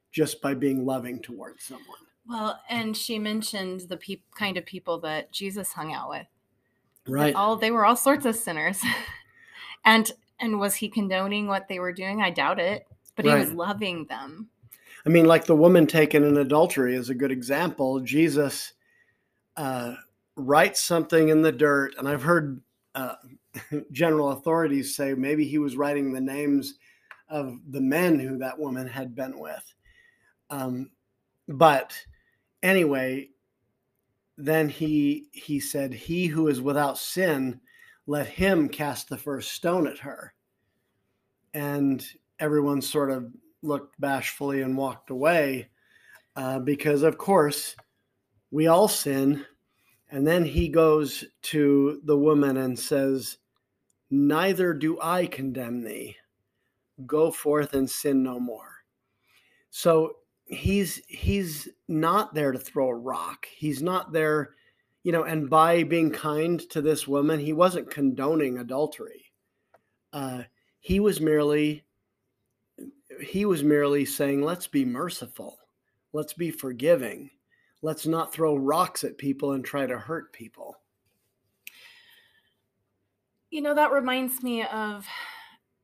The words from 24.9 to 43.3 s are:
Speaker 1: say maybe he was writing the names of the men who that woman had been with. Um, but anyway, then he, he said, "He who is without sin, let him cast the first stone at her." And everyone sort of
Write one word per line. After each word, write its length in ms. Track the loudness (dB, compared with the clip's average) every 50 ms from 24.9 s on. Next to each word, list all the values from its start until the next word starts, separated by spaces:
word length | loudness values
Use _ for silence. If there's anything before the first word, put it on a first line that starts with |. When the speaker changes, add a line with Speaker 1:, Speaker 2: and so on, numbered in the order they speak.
| -4
Speaker 1:
say 160 | -4 -4 -2
maybe 320 | -2 -2 -2 0 0 0 0
he 140 | 0 0 -2
was 180 | -2 -2 -2
writing 380 | -2 -2 -2 0 -2 -2 -2 -4
the 60 | -4
names 560 | -4 -6 -4 -4 0 2 2 0 0 -2 -12 _ _ _ _ _ _ _ -20 _ _ _
of 300 | -8 -8 -6 -8 -10 -14 -16 -12
the 140 | -6 -2
men 360 | 0 0 2 2 4 4 4 2
who 200 | 2 -2 -6 -6
that 200 | -6 -8 -6 -6
woman 280 | -6 -6 -6 -6 -8
had 280 | -8 -8 -10 -10 -10 -8
been 240 | -10 -10 -10 -10 -14
with. 360 | -12 -12 -12 -14 -14 -20 _ _ _ _ _ _ _ _ _ _ _ _ _ _ _ _
Um, 440 | -8 -6 -6 -4 -6 -6 -8 -12 _ _ _ _ _ _ _ _ _ _ _
but 480 | -12 2 6 6 6 6 4 0 -4 -14 -18 -20 -20 -20 _ _ _ _ _ _ _ _ _
anyway, 640 | 0 2 4 4 4 2 2 0 -2 -2 -4 -4 -8 -12 _ _ _ _ _ _ _ _ _ _ _ _ _ _ _ _ _ _ _ _ _ -8
then 320 | -2 0 2 2 2 0
he, 560 | -2 -4 -2 0 2 2 2 2 0 -2 -6 _
he 280 | _ -20 -8 -6 -6 -4
said, 320 | -4 -4 -4 -4 -4 -4
"He 340 | -6 -10 -8 -4 -2 -2 0
who 220 | 0 0 2 2 2
is 140 | 2 0
without 340 | 0 -2 0 0 0 0 -2
sin, 640 | -6 -8 -8 -2 0 0 0 0 0 -2 -4 -6 -10 _ _ _ _ -20 -20 -20 _ _
let 200 | -6 -4 -4 -4
him 420 | -6 -2 0 2 4 4 4 2 0
cast 400 | -2 -4 -4 -4 -4 -6 -10 -12
the 80 | -12
first 360 | -10 -8 -8 -8 -8 -8 -10
stone 340 | -12 -4 -2 -2 0 0 -2
at 120 | -2 -4 -8
her." 360 | -14 -16 -14 -16 -18 -20 _ _ _ _ _ _ _ _ _ _ _ _ _ _ _ _ _ _ _ _ _ _ _ _ -10
And 500 | -6 -6 -4 -2 0 0 0 0 -2 -6 -14 -18 _ _ _ _ -4
everyone 440 | -2 0 2 2 2 2 0 -2
sort 280 | -2 -2 -2 -2 0 0
of 220 | -2 -4 -6 -10